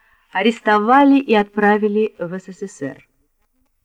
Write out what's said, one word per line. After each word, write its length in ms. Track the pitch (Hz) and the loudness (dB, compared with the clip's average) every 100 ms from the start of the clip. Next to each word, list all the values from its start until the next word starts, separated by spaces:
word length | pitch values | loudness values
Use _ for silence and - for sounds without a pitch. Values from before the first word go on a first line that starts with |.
| _ _ _ | _ _ _
арестовали 880 | 185 208 233 220 208 214 262 285 277 | -4 -2 -2 0 0 2 4 4 2
и 160 | 269 | 2
отправили 800 | 214 208 214 208 208 208 208 214 - | -2 -2 -2 0 0 0 -2 -4 -6
в 180 | 175 185 | -12 -12
С 100 | 196 | -16
С 140 | 185 | -16
С 200 | 196 - | -16 -12
Р. 260 | 139 - _ _ _ _ _ _ _ _ | -14 -14 _ _ _ _ _ _ _ _